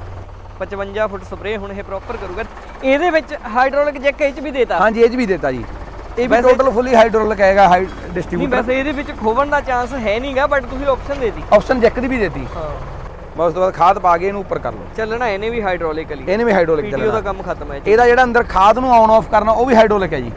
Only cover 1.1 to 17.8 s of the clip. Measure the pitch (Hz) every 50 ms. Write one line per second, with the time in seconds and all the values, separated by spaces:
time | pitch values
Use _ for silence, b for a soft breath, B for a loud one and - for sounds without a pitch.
1.1 | 196 196 190 - 196 165 170 202 220 208 196 202 196 202 196 185 196 190 - -
2.1 | 226 208 202 190 180 208 220 - - - - - - - 277 262 269 285 349 359
3.1 | 320 320 - - 302 - - 233 214 247 262 277 277 285 294 294 277 285 247 285
4.1 | 277 - 302 277 262 311 262 302 254 269 233 - - 165 190 220 208 233 233 240
5.1 | 233 254 240 190 185 151 147 139 131 120 113 - - - - - - - - -
6.1 | - 240 247 - 220 240 240 254 262 254 269 262 196 233 247 262 247 226 226 226
7.1 | 202 220 214 214 214 190 202 190 196 202 196 175 180 185 185 165 - - - -
8.1 | 175 180 - - 175 - 277 269 247 254 226 240 254 262 269 302 277 277 285 294
9.1 | 302 - 214 233 226 262 285 285 294 285 - 254 254 240 247 240 269 262 214 208
10.1 | 208 240 262 285 262 262 285 285 285 277 247 240 269 262 285 277 254 - - -
11.1 | 285 277 254 208 - 151 - - 202 214 - - 269 240 226 214 - - 254 254
12.1 | 262 240 202 165 139 143 127 120 - 175 156 151 143 127 - - - - - -
13.1 | - - - - - 151 165 170 156 180 185 190 - 147 165 185 196 202 185 180
14.1 | 170 170 180 196 202 202 185 - 165 151 139 123 107 107 - - - 226 220 220
15.1 | 220 240 254 220 196 190 214 226 240 233 208 190 180 165 170 156 151 160 156 -
16.1 | 151 139 143 180 190 220 233 233 196 190 170 160 160 147 - - - 208 220 214
17.1 | 214 214 202 202 190 190 180 185 160 - 151 147 139 139